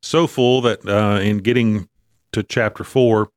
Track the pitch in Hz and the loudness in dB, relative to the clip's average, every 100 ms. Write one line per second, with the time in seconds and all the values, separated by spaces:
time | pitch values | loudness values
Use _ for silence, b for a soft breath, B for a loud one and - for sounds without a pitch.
0 | - 156 170 - 123 127 120 104 95 101 | -2 -2 -2 0 2 2 0 -2 -2 0
1 | 107 104 98 104 98 120 117 107 87 _ | 2 0 0 -2 0 0 0 -2 -6 _
2 | _ _ _ - 101 - 110 - - 139 | _ _ _ -8 -6 -4 -4 -6 -6 0
3 | 123 110 107 | 2 2 -2